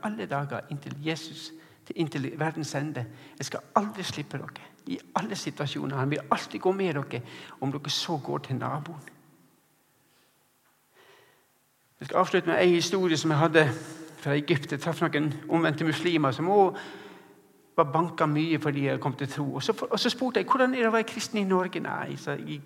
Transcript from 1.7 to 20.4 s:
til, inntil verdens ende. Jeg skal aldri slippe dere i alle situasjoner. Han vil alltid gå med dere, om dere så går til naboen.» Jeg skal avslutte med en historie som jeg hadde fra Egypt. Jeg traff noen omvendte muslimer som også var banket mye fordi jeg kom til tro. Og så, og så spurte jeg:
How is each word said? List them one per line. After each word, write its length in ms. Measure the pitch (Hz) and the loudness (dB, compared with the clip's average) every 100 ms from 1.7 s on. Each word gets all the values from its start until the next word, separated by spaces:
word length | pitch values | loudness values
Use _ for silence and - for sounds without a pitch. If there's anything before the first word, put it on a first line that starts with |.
| - - | -18 -8
til, 120 | - | -4
inntil 320 | 156 147 131 - | -2 -2 -4 -2
verdens 360 | 156 156 147 143 | -2 -2 -4 -4
ende. 320 | 151 131 120 - - - | -4 -4 -8 -10 -18 -12
Jeg 80 | - | -8
skal 240 | - - - | -8 -2 0
aldri 300 | 208 208 180 | 0 -4 -8
slippe 320 | - 147 139 | -8 -6 -8
dere 320 | - - - - - | -10 -14 -18 -16 -8
i 100 | - - - | -8 -4 -4
alle 200 | 208 196 | -2 -4
situasjoner. 600 | - - 143 147 143 135 | -6 -4 -4 -4 -4 0
Han 120 | 135 | 0
vil 220 | 151 - | 0 0
alltid 280 | - - 214 | 0 -2 -2
gå 120 | 185 | 0
med 220 | 196 185 143 | 2 2 0
dere, 240 | 131 120 - - - - | -4 -6 -8 -14 -16 -6
om 100 | 135 | -4
dere 180 | 139 143 | -4 -4
så 280 | - - 160 | -4 -2 -2
går 200 | 127 143 | -2 -4
til 180 | - 127 | -2 -4
naboen.» 540 | 120 139 147 160 - - _ _ _ _ _ _ _ _ _ _ _ _ _ _ _ _ _ _ - - _ _ _ _ _ _ _ - | -2 -4 -6 -12 -14 -20 _ _ _ _ _ _ _ _ _ _ _ _ _ _ _ _ _ _ -20 -20 _ _ _ _ _ _ _ -16
Jeg 80 | 143 | -2
skal 100 | - | 2
avslutte 300 | 185 185 170 | 4 2 2
med 160 | 165 | 4
en 60 | 180 | 6
historie 480 | 175 170 196 180 160 | 6 4 2 2 2
som 140 | 160 | 4
jeg 80 | 151 | 4
hadde 260 | 165 160 147 113 - - - - | 6 8 6 4 -6 -14 -16 -8
fra 140 | 147 143 | 0 0
Egypt. 360 | 147 160 143 | 4 2 0
Jeg 100 | 143 | -4
traff 200 | - 147 | -2 0
noen 320 | 160 147 151 - - | 0 2 0 -2 0
omvendte 340 | 165 165 147 | 2 4 2
muslimer 480 | 165 147 170 165 139 | 0 0 2 4 4
som 180 | 127 165 | 2 4
også 300 | 202 190 - - - - - - - _ _ _ - | 6 6 4 -10 -14 -18 -20 -20 -20 _ _ _ 2
var 160 | 156 | 4
banket 380 | 147 170 - 156 | 4 2 2 2
mye 280 | 147 160 156 | 2 2 2
fordi 260 | 156 139 139 | 0 0 0
jeg 120 | 135 | 0
kom 140 | 139 123 | -2 -2
til 140 | 135 | -4
tro. 140 | 143 143 135 | -4 -4 -2
Og 80 | |
så, 100 | 131 214 - | -2 -2 0
og 80 | 208 | 0
så 100 | 240 | 0
spurte 300 | - 262 | 0 0
jeg: 80 | 220 | 0